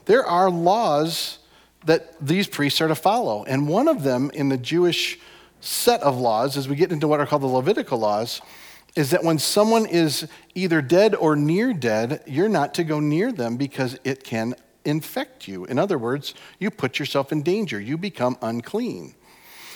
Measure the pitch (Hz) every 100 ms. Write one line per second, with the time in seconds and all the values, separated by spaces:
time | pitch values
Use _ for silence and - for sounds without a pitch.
0 | - 233 - 175 190 170 170 220 214 147
1 | 160 165 - - _ _ _ _ 156 160
2 | - - 139 180 190 - 143 - 160 156
3 | 185 226 180 104 - 135 147 185 311 269
4 | 139 123 139 151 139 131 120 165 175 -
5 | - - - - - _ - - - 240
6 | 143 127 123 110 139 139 131 143 180 160
7 | 151 151 139 151 135 127 135 240 - 123
8 | 107 104 117 - - - - - _ -
9 | 135 175 165 156 - 208 214 226 220 170
10 | 156 131 156 - _ 180 185 160 131 175
11 | 214 196 160 151 147 175 254 185 120 107
12 | 117 151 - 139 214 180 143 - 165 151
13 | 151 156 240 208 117 120 139 - 127 127
14 | 127 127 - 113 113 - _ _ - 156
15 | - 254 294 - - 95 90 135 202 151
16 | 117 139 - - - - 202 - 127 -
17 | 139 143 135 156 147 208 196 104 104 165
18 | 196 - 123 123 113 117 - 214 240 98
19 | 73 - _ - - - -